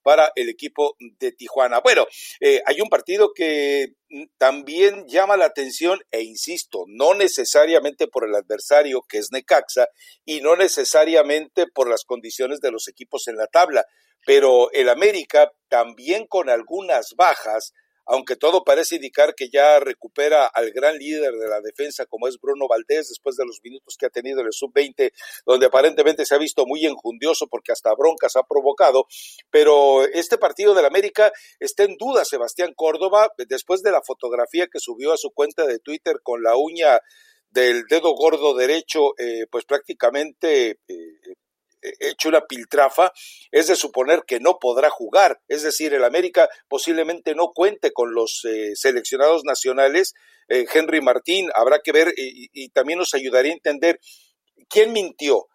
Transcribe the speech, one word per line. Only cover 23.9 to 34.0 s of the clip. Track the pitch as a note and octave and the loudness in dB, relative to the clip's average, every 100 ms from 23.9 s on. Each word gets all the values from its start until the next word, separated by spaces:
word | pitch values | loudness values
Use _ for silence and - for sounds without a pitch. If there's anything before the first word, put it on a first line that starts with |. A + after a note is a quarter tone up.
| - | -8
que | B2+ | -8
ha | |
tenido | - B2 C3+ | -8 -8 -6
en | A#2 | -6
el | |
sub-veinte, | G#2+ C#3 C#3+ C#3+ B2+ B2+ _ - - | -6 -4 -2 -2 -2 -4 _ -20 -16
donde | - B2+ B2+ | 0 2 4
aparentemente | C3 D3+ D3+ D3 D#3 | 4 2 4 0 2
se | D3+ | 0
ha | C#3+ | 0
visto | D3+ - | 0 -2
muy | B2+ D3+ D#3 | -2 0 -4
enjundioso | C3 A2+ A#2 C#3 D#3 D3 | -4 -10 -6 -4 -4 -4
porque | A#2 - | -10 -6
hasta | A#2 A2+ | -4 -2
broncas | A2 D3+ E3 B2+ B2+ | 2 2 2 -2 -2
ha | |
provocado, | C3 C#3+ C#3 C#3+ F3 C3 - - - - _ | 0 0 0 2 4 4 0 -8 -20 -20 _
pero | D3+ D3+ D3 C#3 C3+ | 4 6 6 6 4
este | C#3 D#3 E3+ A#3 | 2 0 -2 0
partido | F#3+ - G3+ | 0 0 2
del | F#3+ D3 | 4 4
América | E3+ G3+ - G#3+ G#3+ - _ | 2 -2 2 2 2 -20 _
está | G3+ - | -12 -2
en | G3+ - | -2 -2
duda, | A#3+ B3+ | -2 0
Sebastián | E3 C#3 A#2+ - F3 | 0 -4 -6 -4 -6
Córdoba, | C#3 D#3+ D#3+ F#3+ G3+ G#3+ - B2 | -2 -4 -2 0 2 2 0 -8
después | C3 - F#3+ | -8 -4 -2
de | G3 | 0
la | F3 | -2